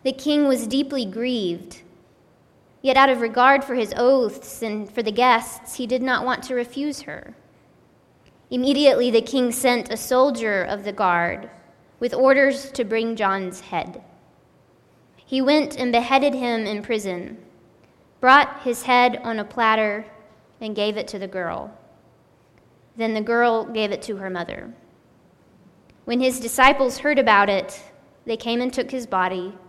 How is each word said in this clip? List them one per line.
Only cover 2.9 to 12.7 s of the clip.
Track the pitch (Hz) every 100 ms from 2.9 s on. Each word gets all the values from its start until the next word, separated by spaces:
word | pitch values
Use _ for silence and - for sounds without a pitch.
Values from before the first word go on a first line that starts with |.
| 262
out | 269
of | 247
regard | 226 233 254 277
for | 269
his | 247 214
oaths | - 247 269 220 - - -
and | 226 214 202
for | -
the | 220
guests, | 214 254 226 - - -
he | -
did | 240 254
not | 262 254
want | 247 247
to | -
refuse | 254 240 269 294 269
her. | - 156 - - _ _ _ _ _ _ _ _ _ _ _
Immediately | 247 254 277 285 240 247
the | 226
king | 226 277 247
sent | 240 254 247 -
a | -
soldier | - 254 285 233 226 196
of | 175 208
the | 202
guard | 202 190 175 175 - - - - _ _ _
with | 240
orders | - 262 269 277 262 -